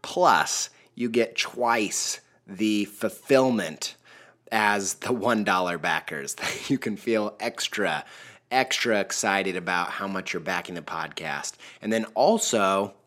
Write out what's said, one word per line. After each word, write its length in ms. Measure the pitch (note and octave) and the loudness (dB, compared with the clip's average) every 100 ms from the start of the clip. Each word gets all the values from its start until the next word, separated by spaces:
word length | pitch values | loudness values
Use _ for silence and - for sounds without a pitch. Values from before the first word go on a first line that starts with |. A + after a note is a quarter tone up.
Plus, 680 | - F3 F3 F2+ - - - _ _ - | -4 4 6 6 4 -2 -6 _ _ -4
you 140 | A#2+ | 0
get 260 | A#2 A2+ - | 2 2 0
twice 840 | - - B2 A#2 G2+ - - - _ _ - | -4 0 2 2 0 -2 -4 -6 _ _ -18
the 380 | G2 G#2+ G#2 G2+ | 0 2 2 -2
fulfillment 1080 | - A2 - - C3+ C3 A2+ E2 D2+ - - - - - _ - | -4 -6 -6 4 6 6 2 -2 -6 -10 -10 -20 -20 -20 _ -2
as 440 | A2 G#2 G#2 F#2+ - | 2 4 2 -2 -6
the 180 | - | -4
one 300 | B2 G#2+ A2+ | 0 2 2
dollar 340 | G2+ F#2 F2+ E2+ | 2 2 2 -2
backers. 580 | E2+ D#2 - D#2 C#2 - - | 0 -2 -4 -10 -8 -8 -6
<laughs> 180 | - - | -6 -2
You 80 | C3+ | -2
can 200 | - G2+ | -2 -4
feel 380 | - A2 G#2 - | 0 0 0 -4
extra, 680 | A#2 - - - F#2 D2+ - - - - _ | -6 -4 -6 -2 -2 -2 -6 -18 -20 -20 _
extra 480 | C3 B2+ - A#2+ G#2+ | 0 2 0 2 0
excited 560 | F#2+ - G#2 G2 F#2+ F2+ | 0 -2 0 2 0 -4
about 340 | F2+ F2+ F2+ | -2 -2 -2
how 180 | - G2 | -6 -6
much 260 | F#2+ F2+ | -6 -6
you're 60 | F2+ | -6
backing 360 | D#2+ F2+ E2+ F2 | -4 -4 -4 -12
the 60 | |
podcast. 720 | D#2 E2+ D#2 - D#2+ C#2+ - - - - | -8 -8 -8 -8 -6 -6 -8 -12 -20 -10
And 100 | G#2+ | -2
then 140 | A2+ A2 | 0 0
also 800 | G#2+ D3 A3 - A2+ G2 G2 G2+ - | 2 4 4 2 2 4 2 0 -8